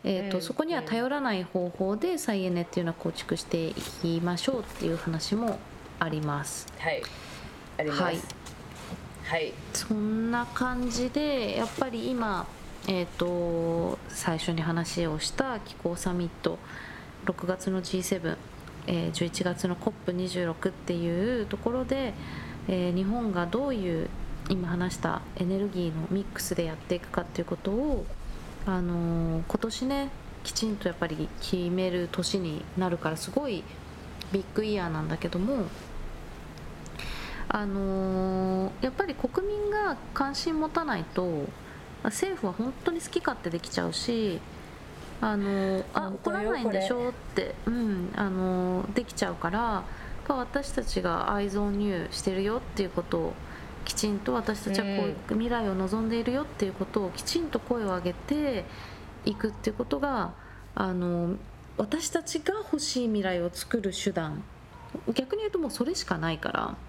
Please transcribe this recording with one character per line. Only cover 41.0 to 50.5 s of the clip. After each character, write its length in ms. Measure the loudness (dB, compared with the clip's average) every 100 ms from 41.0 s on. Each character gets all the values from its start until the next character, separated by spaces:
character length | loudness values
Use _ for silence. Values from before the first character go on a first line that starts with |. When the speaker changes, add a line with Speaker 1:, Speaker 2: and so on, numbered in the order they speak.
Speaker 1:
と、 420 | 0 0 2 2 -2 -6 -12 -12 -12 -2
政 360 | -2 2 0 2
府 80 | 0
は 60 |
本 200 | 0 -2 2 2
当 60 |
に 100 | 2
好 80 | 0
き 100 | 0
勝 180 | 2 0
手 120 | 0
で 100 | -2
き 100 | -2
ち 100 | 0
ゃ 60 | 0
う 80 |
し、 460 | 0 2 2 2 0 -6 -12 -12 -14 -14 -12 -12 -2
あ 140 | 0 2
の 80 |
ー、 400 | 2 2 4 2 0
「あ、 80 | -4
Speaker 2:
本 180 | -4 -4
当 80 | -2
よ、 60 | 0
Speaker 1:
怒 60 | 0
ら 60 |
な 80 | 0
い 60 | 2
ん 40 |
で 180 | 0 0
し 40 |
ょ」 180 | 0 -2
っ 20 | -4 -4 -2
て、 200 | -2 -4 -2
Speaker 2:
こ 60 |
れ。 40 | 0
Speaker 1:
う 40 |
ん、 340 | 2 0 -2 0
あ 140 | 0
の 540 | 2 2 4 2 2 2
ー、 80 |
で 100 | 0
き 100 | -2
ち 120 | -2 -2
ゃ 60 |
う 40 | 0
か 140 | 0
ら、 100 | 2
や 200 | 2 0
っ 40 | -2 -8 -8 -8 -2
ぱ 80 | 0
私 360 | 0